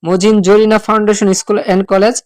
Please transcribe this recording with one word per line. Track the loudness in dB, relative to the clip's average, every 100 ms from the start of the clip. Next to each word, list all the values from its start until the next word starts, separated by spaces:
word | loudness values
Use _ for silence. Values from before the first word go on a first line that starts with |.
মজিন | -4 -2 0 0
জরিনা | 2 2 2 0 0
ফাউন্ডেশন | -2 0 0 0 -2
স্কুল | -2 -4 -2
অ্যান্ড | -2 0
কলেজ | 0 0 -2